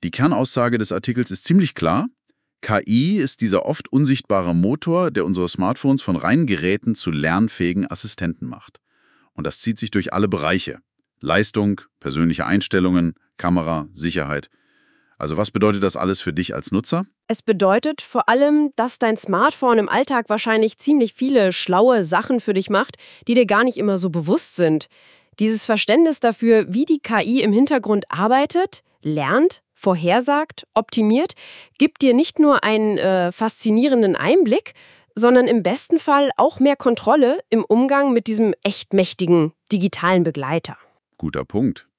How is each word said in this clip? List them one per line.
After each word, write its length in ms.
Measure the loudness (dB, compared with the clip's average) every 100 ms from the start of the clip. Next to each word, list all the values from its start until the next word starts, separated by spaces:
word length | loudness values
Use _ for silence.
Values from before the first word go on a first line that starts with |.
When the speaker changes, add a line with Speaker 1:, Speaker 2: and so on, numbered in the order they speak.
Speaker 1:
Die 80 | -8
Kernaussage 680 | -2 0 2 0 0 0 0
des 120 | -2
Artikels 400 | -4 -4 -4 -4
ist 140 | -4
ziemlich 300 | 0 2 2
klar. 340 | -2 -2 -2 -4 _ _ _ _ _
K 180 | -4 -2
I 340 | 0 0 2 0
ist 240 | -2 -2
dieser 240 | 0 0 -2
oft 260 | -6 -2
unsichtbare 600 | 0 0 0 0 -2 0
Motor, 580 | 0 0 -2 -2 -2 -2
der 120 | -2
unsere 240 | -2 -2 -2
Smartphones 540 | -2 -4 -2 0 0
von 140 | 0 -2
reinen 300 | 0 0 0
Geräten 500 | -2 -2 -2 -2 -4
zu 160 | -4
lernfähigen 760 | -2 0 0 -2 -2 -2 -2 -4
Assistenten 600 | -6 -8 -6 -6 -8 -12
macht. 320 | -14 -20 _ _ _ _ _ _
Und 120 | -10 -8
das 140 | -6
zieht 180 | -4 -4
sich 140 | -4
durch 200 | -4 -4
alle 140 | -2 -2
Bereiche. 520 | 0 -2 -2 -4 -14 _ _ _ _
Leistung, 600 | -2 0 0 0 0 -2 -6 _
persönliche 440 | -8 0 0 0 0
Einstellungen, 680 | -2 0 0 2 2 0 -4 _ _
Kamera, 520 | -2 -2 -2 -6 -8
Sicherheit. 560 | -8 -6 -4 -6 -6 -10 _ _ _ _ _ _ _
Also 200 | -8 -4
was 160 | -2
bedeutet 300 | 0 0 0
das 140 | -2 -2
alles 240 | -4 -4
für 120 | -4
dich 220 | -6 -6
als 180 | -6 -4
Nutzer? 340 | -4 -2 -4 -6 _ _
Speaker 2:
Es 120 | -8
bedeutet 640 | -2 0 2 2 0 -8
vor 260 | -6 -4 0
allem, 440 | 2 4 2 0 -2
dass 220 | -4 0
dein 180 | 0 -2
Smartphone 600 | -2 0 0 0 2 2
im 100 | 2
Alltag 400 | -2 0 -2 -2
wahrscheinlich 480 | -4 0 0 0 -2
ziemlich 380 | 0 2 2
viele 380 | -2 0 2 2
schlaue 520 | 0 0 4 4 4
Sachen 360 | 2 -2 0 -4
für 120 | 0
dich 160 | -4 0
macht, 280 | 0 -2 -8 -20 -20 -2
die 60 |
dir 140 | 2 4
gar 180 | 4
nicht 140 | 2 0
immer 180 | -2 0
so 140 | -2
bewusst 460 | -4 0 0 0 0
sind. 320 | 2 2 -4 _ _ _ _ -4
Dieses 260 | -2 0
Verständnis 560 | 0 -2 2 2 4 2
dafür, 460 | -2 0 2 2 2
wie 160 | -2
die 140 | 0 -2
K 240 | 0 -2
I 200 | 0 0
im 100 | 2
Hintergrund 520 | 2 2 0 0 -2 -2
arbeitet, 720 | -4 0 2 2 -2 -4 -6 _ _
lernt, 600 | -6 -4 0 2 2 0 _
vorhersagt, 960 | _ -2 0 2 0 2 0 -2 -10 -6
optimiert, 600 | -4 -2 0 2 2 0 -6 -20 -20 -20 _
gibt 240 | -2 _
dir 100 | 2
nicht 260 | 4 2 2
nur 260 | 4 4
einen, 340 | 2 0 0 0
äh, 340 | 0 0 0
faszinierenden 840 | -2 -4 -2 0 2 2 2 2 0
Einblick, 580 | 2 2 4 0 -4 -20 -20 -20 _
sondern 320 | 0 4 6 4
im 160 | 2
besten 360 | 0 -2 0 -2
Fall 320 | 2 2 2 2
auch 240 | 0 2
mehr 160 | 2 2
Kontrolle 600 | 0 0 2 4 4 0 0
im 160 | -2
Umgang 480 | 2 2 4 2 2
mit 140 | 0 0
diesem 260 | 0 0 0
echt 280 | -4 -6 -2
mächtigen 600 | 0 0 -2 2 4 2 _ _
digitalen 520 | -2 -2 -2 0 2
Begleiter. 520 | 0 -4 -6 -6 -6 -18 _ _ _ _
Speaker 1:
Guter 280 | -8 -8
Punkt. 420 | -6 -2 -2 -4 _